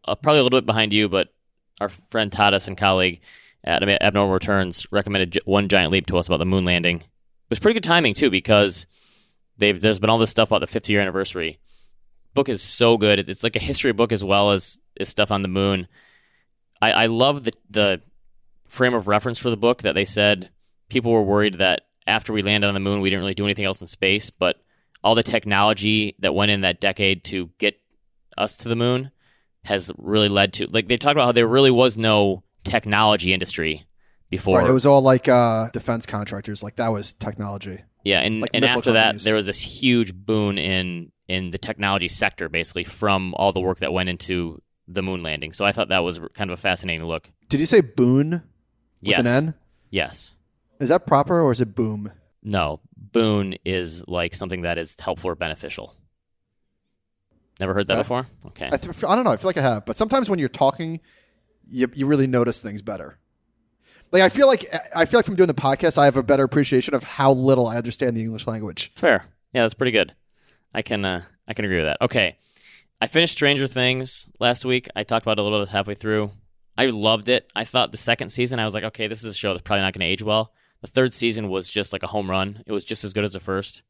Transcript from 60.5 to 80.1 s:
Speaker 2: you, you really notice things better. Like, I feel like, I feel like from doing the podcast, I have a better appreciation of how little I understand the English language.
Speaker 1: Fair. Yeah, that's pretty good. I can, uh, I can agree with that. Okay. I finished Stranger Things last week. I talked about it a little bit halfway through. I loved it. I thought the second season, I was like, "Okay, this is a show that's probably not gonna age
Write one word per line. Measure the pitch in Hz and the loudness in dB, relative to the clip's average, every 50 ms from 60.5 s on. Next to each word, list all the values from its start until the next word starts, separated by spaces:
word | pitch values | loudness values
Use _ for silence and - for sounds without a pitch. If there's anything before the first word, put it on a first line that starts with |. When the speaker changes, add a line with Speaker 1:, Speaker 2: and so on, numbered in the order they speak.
| - - 143 135 - - 170 165 165 160 _ _ _ _ _ _ _ _ _ _ _ _ _ | -2 0 0 0 0 -2 -8 -10 -10 -12 _ _ _ _ _ _ _ _ _ _ _ _ _
Speaker 2:
you, | _ - 123 127 120 - | _ -2 -2 -2 -2 -2
you | 139 135 | -4 0
really | 139 151 139 135 | 2 4 2 2
notice | 131 127 123 120 120 113 - | 2 2 2 2 0 -2 -6
things | - 110 101 107 | -8 -12 -12 -12
better. | 101 113 104 92 78 71 - _ _ _ _ _ _ _ _ _ _ _ _ _ _ _ _ _ _ _ | -10 -10 -12 -10 -12 -16 -18 _ _ _ _ _ _ _ _ _ _ _ _ _ _ _ _ _ _ _
Like, | - 185 | 4 6
I | 190 180 | 6 6
feel | - 269 285 | 6 6 6
like, | 269 262 - - - - 165 - - - | 6 6 4 0 -8 -10 -10 -10 -6 0
I | 170 165 | 0 0
feel | - - 240 | 4 4 2
like | 208 | 2
from | - 202 | 2 4
doing | 175 185 | 4 4
the | 170 143 | 4 4
podcast, | - - 135 139 - - 165 156 | 0 0 0 0 2 2 2 4
I | - 143 | 6 4
have | 143 127 | 6 4
a | 135 | 4
better | 123 107 143 135 139 | 2 2 4 4 4
appreciation | 123 135 147 143 135 139 127 123 - 143 | 2 2 0 0 4 2 0 2 2 -2
of | 127 - | -4 -4
how | - - - 139 135 | -6 -4 2 4 4
little | 139 127 127 135 135 127 123 | 4 4 4 4 4 4 4
I | 117 - | 0 -2
understand | 120 113 120 113 - 139 123 117 | -4 -6 -6 -6 -2 -2 -2 -2
the | 113 | -2
English | 110 113 113 107 - | -4 -6 -8 -8 -8
language. | - 113 110 107 101 80 - - - _ | -6 -6 -6 -8 -10 -8 -8 -10 -10 _
Speaker 1:
Fair. | - - 165 120 92 - - _ _ _ _ | 0 2 2 2 2 0 -8 _ _ _ _
Yeah, | - 131 | 0 0
that's | 117 113 - | 0 0 0
pretty | - 135 127 | -2 -4 0
good. | 113 107 90 - _ _ _ _ _ _ _ _ _ _ _ _ _ | 2 2 0 0 _ _ _ _ _ _ _ _ _ _ _ _ _
I | - | -8
can, | 110 - 120 104 98 | -6 -4 -4 -4 -2
uh, | 95 92 87 85 - _ _ _ | -2 -4 -4 -8 -14 _ _ _
I | - 110 | -14 -8
can | - 107 | -6 -4
agree | 101 92 87 | -2 -2 0
with | 78 | 0
that. | 76 71 - | -2 -2 -2
Okay. | - 120 - 123 98 85 - _ _ _ _ _ _ - - - _ _ _ _ | -4 -2 0 0 0 0 -2 _ _ _ _ _ _ -20 -20 -20 _ _ _ _
I | 113 | -6
finished | 117 - 156 170 165 | 0 2 0 2 2
Stranger | - - 151 139 143 143 135 | 0 0 0 0 2 0 -2
Things | 123 - 127 123 127 127 127 131 131 - - - _ _ - | -4 -2 0 0 0 0 -2 -6 -8 -8 -10 -12 _ _ 0
last | 117 120 123 - - | 0 0 0 0 -2
week. | 127 127 127 123 - - | -2 -2 -2 -4 -6 -8
I | - 107 | -8 -4
talked | - 117 113 - | -2 -2 -2 0
about | 117 110 104 | -2 -2 -2
it | |
a | 101 | -2
little | 104 107 104 | -2 -2 -2
bit | 101 95 | -4 -2
halfway | 104 101 98 101 104 | -4 -4 -4 -4 -8
through. | - - 110 107 107 104 101 101 - _ _ _ _ _ _ _ | -8 -4 -2 -2 -2 -2 -4 -8 -18 _ _ _ _ _ _ _
I | - 123 | -2 0
loved | 131 117 107 104 107 113 110 104 113 | 0 0 0 2 2 0 0 0 -2
it. | 127 123 _ _ _ | -2 -2 _ _ _
I | 101 113 | -10 -10
thought | - - 127 113 - | -4 -2 -2 -2 -2
the | - 107 | -4 -8
second | - - 117 - 117 95 | -2 -2 -2 -2 -4 -10
season, | - - 123 123 131 120 | -4 -4 -4 -4 -2 -4
I | 110 | -4
was | 110 98 | -4 -6
like, | 107 - | -6 -8
"Okay, | 110 - - 110 | -8 -8 -8 -8
this | 107 113 110 110 | -8 -8 -8 -10
is | 113 98 | -10 -10
a | |
show | - - 104 | -6 -4 -4
that's | 95 87 | -6 -6
probably | - - 107 98 | -4 -4 -2 -2
not | 95 95 | -2 -2
gonna | 92 - 90 | -2 -2 -4
age | 82 | -4